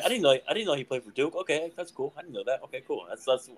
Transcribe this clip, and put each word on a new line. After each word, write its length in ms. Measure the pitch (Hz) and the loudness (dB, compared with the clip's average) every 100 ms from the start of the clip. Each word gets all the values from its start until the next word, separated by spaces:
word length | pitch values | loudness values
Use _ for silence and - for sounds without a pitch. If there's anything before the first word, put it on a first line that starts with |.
| 185 | 2
I 20 | |
didn't 120 | 240 | 4
know, 140 | 156 135 - | 6 6 4
I 40 | |
didn't 120 | 185 208 | -2 0
know 60 | 143 | 0
he 80 | 127 | 0
played 180 | 131 | -6
for 80 | 107 | -4
Duke. 240 | 101 147 165 | -2 0 0
Okay, 360 | 185 151 165 165 | -2 -2 -2 -8
that's 160 | 175 | -10
cool. 220 | - 139 147 | -6 -6 -6
I 40 | |
didn't 120 | 170 113 | -10 -6
know 80 | 104 | -4
that. 180 | 131 | -4
Okay, 180 | - 127 - | -4 -12 -6
cool. 180 | 131 87 | -6 -6
That's, 160 | 113 - | -6 0
that's, 240 | 131 127 | 0 0